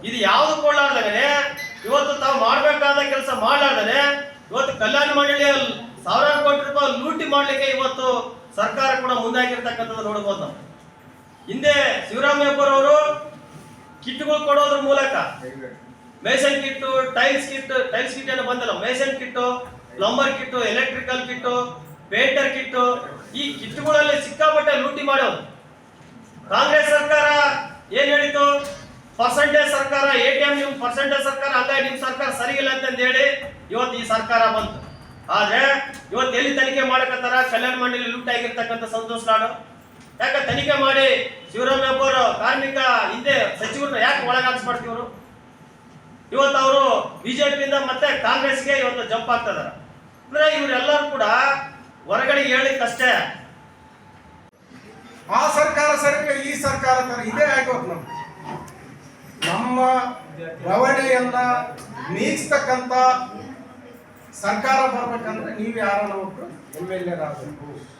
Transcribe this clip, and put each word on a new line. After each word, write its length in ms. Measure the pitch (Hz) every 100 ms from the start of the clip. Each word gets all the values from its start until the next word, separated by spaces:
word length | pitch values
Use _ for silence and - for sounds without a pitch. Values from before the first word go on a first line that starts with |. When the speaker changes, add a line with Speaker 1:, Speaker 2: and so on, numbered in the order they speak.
| 226
Speaker 1:
ಇದು 100 | 240
ಯಾವ್ದು 460 | 196 233 311 302
ಕೊಳ್ಳಾರ್ದಾಗನೆ 960 | 294 285 277 254 214 214 277 285 285 - - - 214
ಇವತ್ತು 340 | 277 285 285
ತಾವು 200 | 285 277
ಮಾಡ್ಬೇಕಾದ 580 | 285 277 294 294 285 285
ಕೆಲಸ 320 | 277 269 262
ಮಾಡ್ಲಾರ್ದಾನೆ 680 | 233 220 285 277 220 208 277 285 285 - - -
ಇವತ್ತು 280 | 262 269 269
ಕಲ್ಯಾಣ 380 | - 285 294 285
ಮಂಡಳಿಯ 360 | 285 285 285 269 233 - - -
ಸಾವಿರಾರು 400 | - 226 294 294
ಕೋಟಿ 260 | 285 285 277
ರೂಪಾಯಿ 340 | 285 277 240
ಲೂಟಿ 220 | 302 302 294
ಮಾಡ್ಲಿಕ್ಕೆ 400 | 285 285 269 269
ಇವತ್ತು 720 | 262 262 262 254 233 - - - -
ಸರ್ಕಾರ 400 | 214 - 269 262
ಕೂಡ 100 | 254
ಮುಂದಾಗಿರ್ತಕ್ಕಂಥದ್ದು 920 | 240 233 247 254 247 233 233 226 220
ನೋಡ್ಬೋದು 360 | 214 208 202 196
ನಾವು. 120 | - - - - - - - - - - -
ಹಿಂದೆ 600 | 226 294 285 277 - -
ಶಿವರಾಮ 340 | 226 285 285
ಹೆಬ್ಬಾರ್ 260 | 285 285 277
ಅವರು 540 | 269 277 302 302 294 - - - - - - - - 247
ಕಿಟ್‌ಗಳು 400 | 254 294 302 294
ಕೊಡೋದ್ರ 340 | 285 285 277
ಮೂಲಕ 360 | 269 277 269 277 - - 254 131 131 - - - - -
ಮೇಸನ್ 400 | 214 262 277 285
ಕಿಟ್ಟು, 500 | 269 269 262 262 -
ಟೈಲ್ಸ್ 360 | 233 269 277 277
ಕಿಟ್, 420 | 277 262 262 -
ಟೈಲ್ಸ್ 240 | 240 262 269
ಕಿಟ್ 140 | 262
ಏನೋ 140 | 262
ಬಂದಿಲ್ಲ, 280 | 247 247 226 175
ಮೇಸನ್ 380 | 226 254 269 269
ಕಿಟ್ಟು, 520 | 254 247 247 247 - - - -
ಪ್ಲಂಬರ್ 420 | 202 247 277 269
ಕಿಟ್ಟು, 260 | 254 254
ಎಲೆಕ್ಟ್ರಿಕಲ್ 640 | 220 233 262 254 247 254 254
ಕಿಟ್ಟು, 580 | 247 247 247 247 - - - -
ಪೇಂಟರ್ 440 | 208 262 277 269
ಕಿಟ್ಟು, 560 | 269 254 254 247 247 - - - 233
ಈ 180 | 285
ಕಿಟ್‌ಗಳಲ್ಲಿ 680 | - 220 302 294 302 294 285
ಸಿಕ್ಕಾಪಟ್ಟೆ 600 | - - 311 302 294 254
ಲೂಟಿ 220 | 277 285
ಮಾಡೋದು. 500 | 269 269 208 - - - - - - - - - - - -
ಕಾಂಗ್ರೆಸ್ 400 | 294 285 302 302
ಸರ್ಕಾರ 360 | 294 294 302 294 294 277 - - - -
ಏನ್ 160 | 233 285
ಹೇಳಿತು? 500 | 294 285 285 285 285 285 - - - - -
ಪರ್ಸೆಂಟೇಜ್ 540 | 233 285 294 294 294
ಸರ್ಕಾರ, 440 | 285 277 277 277 254
ಎ 160 | 254
ಟಿ 80 | 269
ಎಂ 180 | 285 285
ನಿಮ್ 240 | 277 254
ಪರ್ಸೆಂಟೇಜ್ 420 | 240 262 277 277
ಸರ್ಕಾರ 280 | 269 269 277
ಅಲ್ಲ, 380 | 254 269 277 269
ನಿಮ್ 100 | 254
ಸರ್ಕಾರ 300 | 269 262 269
ಸರಿ 220 | 254 240
ಇಲ್ಲ 160 | 269 269
ಅಂತಂದ್ 280 | 262 254 247
ಹೇಳಿ 540 | 254 269 277 269 - - -
ಇವತ್ತು 220 | 226 247
ಈ 140 | 233 226
ಸರ್ಕಾರ 420 | 220 - 233 226 220
ಬಂತು. 280 | - - - - - - -
ಆದ್ರೆ 640 | 190 202 233 277 277 - - -
ಇವತ್ತು 220 | 220 262
ಎಲ್ಲಿ 260 | 240 277 277
ತನಿಖೆ 220 | 269 269
ಮಾಡಕತ್ತಾರ? 640 | 262 254 254 254 247 254 254
ಕಲ್ಯಾಣ 240 | 233 254 254
ಮಂಡಳಿ 320 | 247 240 233
ಲೂಟಿ 240 | 233 233
ಆಗಿರ್ತಕ್ಕಂಥ 520 | 240 233 233 226 226
ಸಂತೋಷ್ 440 | 226 226 226 226 226
ಲಾಡು. 460 | 220 226 - - - - - - -
ಯಾಕೆ 280 | 254 277 269
ತನಿಖೆ 340 | 262 277 277
ಮಾಡಿ 580 | 277 269 269 254 - - -
ಶಿವರಾಮ 280 | 220 254 269
ಹೆಬ್ಬಾರ್ 360 | 269 262 269 254
ಕಾರ್ಮಿಕ 600 | - - 226 269 269 269 262 233 -
ಹಿಂದೆ 480 | 240 240 - - -
ಸಚಿವರನ್ನ 380 | 220 262 277 226
ಯಾಕೆ 300 | 240 277 247
ಒಳಗಾಕ್ಸ್ಬಾರ್ದು 580 | 254 254 254 240 240 233
ಇವ್ರು? 380 | 233 - - - - - - - - - - - - -
ಇವತ್ತು 260 | 262 277 277
ಅವರು 560 | 269 277 254 214 - -
ಬಿ 100 | 233
ಜೆ 160 | 254 285
ಪಿಯಿಂದ 240 | 285 277
ಮತ್ತೆ 480 | 277 262 254 294 262
ಕಾಂಗ್ರೆಸ್ಗೆ 500 | - 269 269 262 277
ಇವತ್ತು 320 | 269 254 247
ಜಂಪ್ 260 | 220 226 233
ಆಗ್ತದಾರ. 360 | 240 214 165 - - - - - - -
ಅಂದ್ರೆ 300 | 285 311 302
ಇವರೆಲ್ಲರೂ 540 | 285 254 277 294 294
ಕೂಡ 120 | 269 214 240 269 269 - - - - -
ಹೊರಗಡೆ 380 | 214 262 277
ಹೇಳಿಕ್ಕಷ್ಟೇ. 960 | 254 254 269 269 233 - 254 - - - - - - - - - - - - - - _ _ - - - - - -
Speaker 2:
ಆ 200 | 247 294
ಸರ್ಕಾರ 440 | 302 302 294 294 285
ಸರಿ, 460 | 285 285 294 277
ಈ 200 | 277 277
ಸರ್ಕಾರ 340 | 277 269 262 254
ತರ 240 | 254 240
ಇದೇ 240 | 214 254
ಆಗೋದು 440 | 294 262 254 247 247
ನಮ್ಗೆ. 360 | 170 - - - - - - - - - - - - - - -
ನಮ್ಮ 320 | 190 247 254 254 254 254 247 - - 165 - 170
ರವಣೆಯನ್ನ 640 | 208 262 269 269 254 247 247 247 247 - - - - -
ನೀಗಿಸ್ತಕ್ಕಂಥ 800 | 190 208 - - 285 254 254 247 254 254 247 190 202 262 - - - - - - - - -
ಸರ್ಕಾರ 520 | 202 208 262 269 262
ಬರ್ಬೇಕಂದ್ರೆ 680 | 240 240 233 220 220 - 220
ನೀವು 220 | 226 226
ಯಾರನ್ನ 360 | 202 202 208
ಒಬ್ರು 640 | 196 185 190 - - - 151
ಎಮ್ 120 | 180
ಎಲ್ 160 | 185 175
ಎ 80 | 165
ರಾಗಬೇಕು. 800 | 151 127 147 147 143 143 -